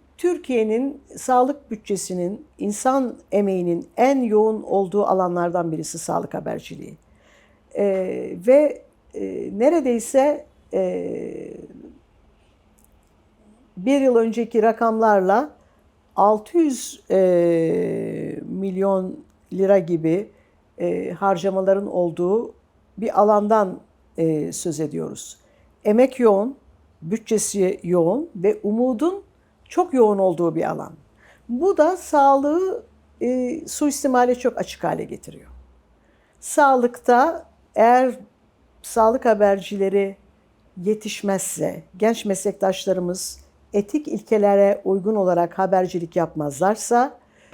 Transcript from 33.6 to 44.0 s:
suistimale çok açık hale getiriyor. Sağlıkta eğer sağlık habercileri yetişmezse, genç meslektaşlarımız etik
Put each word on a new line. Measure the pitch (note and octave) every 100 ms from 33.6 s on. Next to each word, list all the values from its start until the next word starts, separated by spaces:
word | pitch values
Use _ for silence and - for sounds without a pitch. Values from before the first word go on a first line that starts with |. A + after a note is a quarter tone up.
| -
suistimale | - D4 C4+ C#4 B3+ B3
çok | B3 B3 A3+
açık | F#3 -
hale | E3 D#3+
getiriyor. | D#3+ - - D#3 - - - _ _ _ _ _ _ _
Sağlıkta | - - C#4 B3+ A#3+ A#3+ - A#3+ D#4 E4 - _ _
eğer | - A#3 B3 B3+ - - _ _ _ _ _
sağlık | - A3+ A3 B3+
habercileri | B3+ G#3 G3+ G3 F3+ G3+ G3 G3+ G3 G3 _ _ _ _ _ -
yetişmezse, | F3+ G#3+ G#3+ - G3+ F#3+ - - D#3 E3 - F3+
genç | G#3+ A3+
meslektaşlarımız | G#3 F#3+ G#3 F#3+ F#3+ F#3+ F#3+ F#3 F3 F#3 - - _ _ _
etik | G3+ G3+ D4+